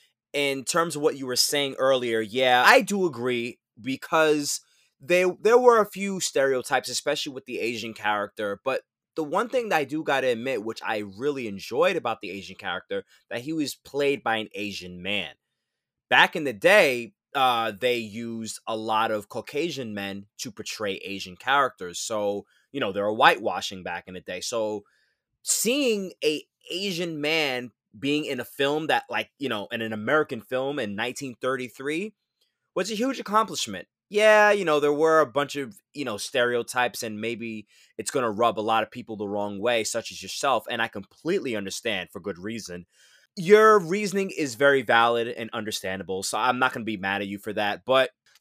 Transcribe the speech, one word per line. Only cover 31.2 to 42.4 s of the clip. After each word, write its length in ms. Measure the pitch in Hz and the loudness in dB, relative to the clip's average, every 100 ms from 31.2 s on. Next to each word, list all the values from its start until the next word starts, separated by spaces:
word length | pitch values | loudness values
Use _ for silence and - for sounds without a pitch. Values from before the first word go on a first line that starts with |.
| 135 117 | -12 -6
thirty-three 720 | 127 131 123 - 135 156 214 _ _ _ _ _ _ 175 | -4 -4 -6 -10 -6 -6 -6 _ _ _ _ _ _ -6
was 140 | 190 | -4
a 40 | |
huge 240 | 208 262 247 | -2 -2 -4
accomplishment. 720 | 208 214 214 151 - 92 - _ _ | 0 0 0 -4 -6 -8 -14 _ _
Yeah, 440 | 196 214 214 208 | 4 6 8 8
you 120 | 208 | 4
know, 140 | 170 151 | 4 2
there 140 | 147 | 4
were 260 | 147 160 160 | 4 6 6
a 80 | 135 | 4
bunch 300 | 123 139 143 | 2 -2 -4
of, 200 | 127 - _ | -8 -12 _
you 100 | 143 | -8
know, 120 | 127 104 | -6 -6
stereotypes, 840 | - 131 120 120 113 127 123 - | -2 2 2 2 -2 0 0 -2
and 180 | 117 107 | -8 -6
maybe 460 | 117 113 117 110 - _ _ - | -6 -6 -8 -10 -14 _ _ -10
it's 140 | 104 | -4
gonna 180 | 139 120 | -2 0
rub 280 | 104 117 107 | 2 0 2
a 40 | |
lot 220 | 107 113 | 0 0
of 60 | 110 | 0
people 240 | 127 113 104 | -6 -12 -8
the 120 | 104 | -6
wrong 320 | 104 101 98 | -4 -4 -2
way, 220 | 110 117 | 0 0
such 300 | 107 117 - | -2 -6 -8
as 100 | 92 | -14
yourself, 440 | 95 - 143 117 - | -12 -4 0 0 -2
and 100 | 120 | -4
I 60 | 113 | -4
completely 720 | 104 - _ 156 190 135 107 | -6 -14 _ -4 -4 -4 -6
understand 540 | 95 - 117 98 87 | -6 -6 -4 -4 -6
for 100 | 101 | -10
good 180 | 92 | -10
reason. 480 | 85 | -10